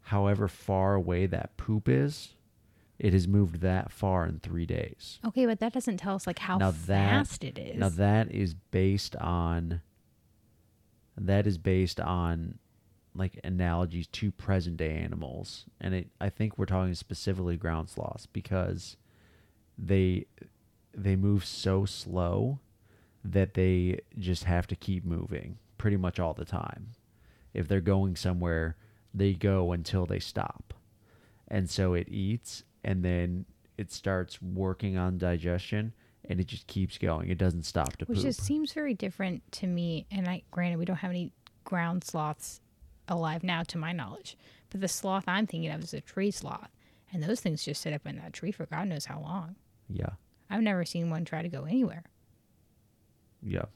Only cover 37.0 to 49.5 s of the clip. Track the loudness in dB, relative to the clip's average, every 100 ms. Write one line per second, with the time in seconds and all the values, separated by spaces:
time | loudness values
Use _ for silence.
37 | -2 0 -2 2 2 2 -2 0 -2 -4
38 | -2 0 0 0 0 0 0 -2 -2 -2
39 | -4 -4 -4 -4 -8 -6 -2 0 0 -2
40 | -4 -4 -2 -4 -6 -2 0 0 0 -2
41 | -2 -4 -4 _ -20 _ -4 -2 0 -2
42 | -2 -4 -2 -4 -10 -14 _ _ -20 -20
43 | -4 -2 -2 -2 -2 -2 -2 -4 -4 -4
44 | -6 -12 -16 -20 -20 -20 _ -4 -2 -2
45 | 0 -2 0 0 0 -2 -4 -4 -8 -10
46 | -8 0 0 0 -8 -10 -12 _ _ _
47 | _ -4 -2 0 0 -2 -4 -6 -4 -6
48 | -8 -12 -12 -8 -8 -6 -6 -4 -4 -4
49 | -6 -10 -6 -8 -8